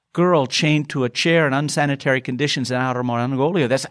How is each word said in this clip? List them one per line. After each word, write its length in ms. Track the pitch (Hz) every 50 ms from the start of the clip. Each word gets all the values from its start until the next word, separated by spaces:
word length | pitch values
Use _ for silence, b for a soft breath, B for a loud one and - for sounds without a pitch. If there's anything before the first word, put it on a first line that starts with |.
| b _ -
girl 320 | 165 175 180 180 156 135
chained 440 | 120 - - 165 156 151 151 147 147
to 120 | - 147 127
a 60 | 120
chair 360 | 123 - - 170 165 170 160
in 60 | 139
unsanitary 720 | 131 139 151 147 - 160 147 143 139 139 - 143 131 131
conditions 500 | 123 - 127 123 147 143 - 143 131 117
in 60 | 127 123
Outer 260 | 127 131 127 123 123
Mongolia 640 | 123 120 117 120 127 135 127 135 156 180 190 143 113
that's 180 | 127 135 - -